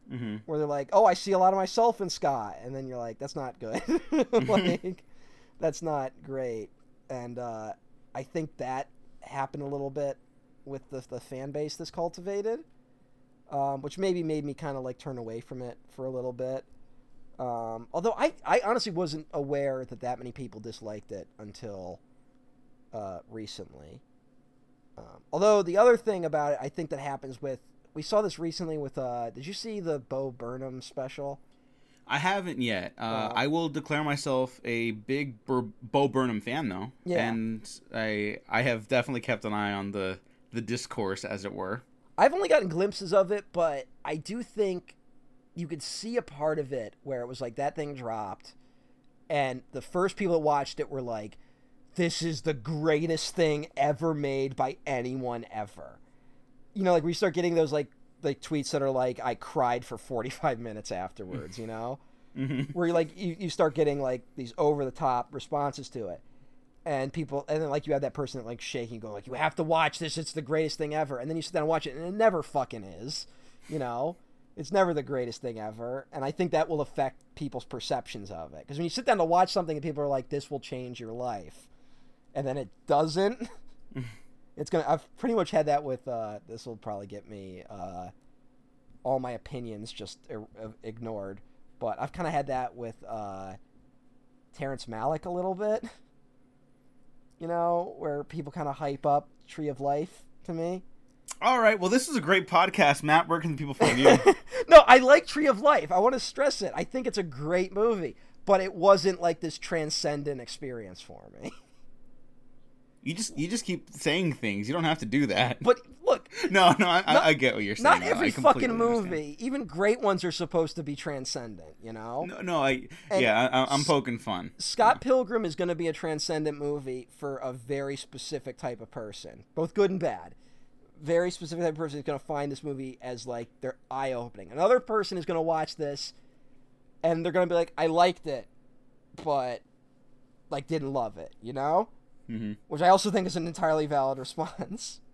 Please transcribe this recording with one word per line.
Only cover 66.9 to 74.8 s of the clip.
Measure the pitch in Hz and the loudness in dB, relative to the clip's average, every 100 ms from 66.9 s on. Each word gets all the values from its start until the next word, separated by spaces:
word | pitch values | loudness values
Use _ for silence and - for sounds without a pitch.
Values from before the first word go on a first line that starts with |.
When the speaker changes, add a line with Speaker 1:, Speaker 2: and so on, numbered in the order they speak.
| 139 135 | -2 -2
Speaker 2:
people, | 170 143 139 139 | -4 -4 -6 -2
and | 156 | -2
then, | 156 | 0
like, | 147 147 | -2 0
you | |
have | 143 | -2
that | 135 | -2
person | - 131 135 | -4 -6 -8
that, | 113 | -10
like, | 120 | -10
shaking, | - 135 117 117 | -8 -6 -8 -10
going, | 110 | -10
like, | 101 127 | -12 -10
"You | |
have | 127 156 - | -2 -2 0
to | |
watch | 160 160 151 - | 0 2 2 -2
this, | 165 165 | -6 -6
it's | 151 | -6
the | 160 | -8
greatest | 131 156 156 - | -2 0 0 -2
thing | 151 | -4
ever." | 151 143 131 | -2 -2 -4
And | 135 | -4
then | 165 | -6
you | |
sit | 151 | -2
down | 170 | -2
and | 151 | 2
watch | 160 147 | 0 -2
it, | 131 | -8
and | 170 | -8
it | 208 | 4
never | 226 180 | 4 4
fucking | - 143 123 117 | -2 -2 -2 -6
is, | 98 85 123 - - - - - - | -12 -12 -10 -10 -12 -20 -20 -20 -8
you | 156 | -6
know? | 127 120 151 180 - - - - | -4 -2 -4 -6 -20 -20 -20 -14
It's | 135 | 0
never | 196 | 4